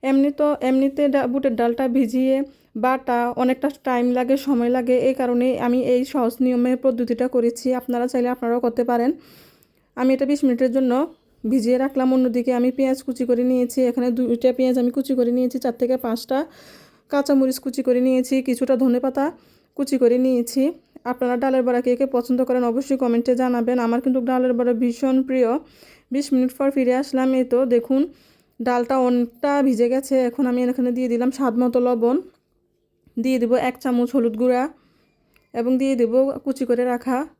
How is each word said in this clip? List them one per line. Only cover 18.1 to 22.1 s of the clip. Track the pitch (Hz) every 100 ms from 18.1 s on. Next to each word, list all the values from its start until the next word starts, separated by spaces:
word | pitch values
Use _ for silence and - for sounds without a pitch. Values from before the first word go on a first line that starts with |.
| 254 254 269
কিছুটা | 262 247 254 262
ধনেপাতা | 262 240 262 262 285 - _ _ _ -
কুচি | 269 262
করে | 240 247
নিয়েছি। | 254 247 233 - 269 349 _ - 233
আপনারা | 262 254 247
ডালের | 269 262 247
বড়া | 240
কে | 247 247
কে |
পছন্দ | 269